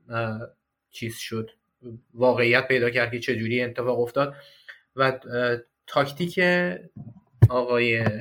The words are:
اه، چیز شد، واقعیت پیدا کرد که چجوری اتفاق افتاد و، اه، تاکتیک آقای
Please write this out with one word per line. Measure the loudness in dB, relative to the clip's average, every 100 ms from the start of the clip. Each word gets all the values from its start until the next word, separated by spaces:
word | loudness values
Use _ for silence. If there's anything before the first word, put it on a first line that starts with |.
| -8
اه، | -6 -4 -6 -12 _ _ _ _
چیز | -10 -10 -10
شد، | -8 -8 -8 _ _ _ -18 -18 _
واقعیت | 0 2 4 4 4 2
پیدا | 2 2
کرد | 0 -2
که | -2
چجوری | -4 -2 -2 -2
اتفاق | -2 -4 -2 -2
افتاد | 0 -2 -2 -4 -20 _ -20 -20 _ 0
و، |
اه، | 0 0 -6 -2 -2 -2 -6 _ -4
تاکتیک | 0 0 -2 -4 0 2 2 0 -6 -12 -18 -18 -20 _ _ 4
آقای | 6 0 2 2 2 0 -4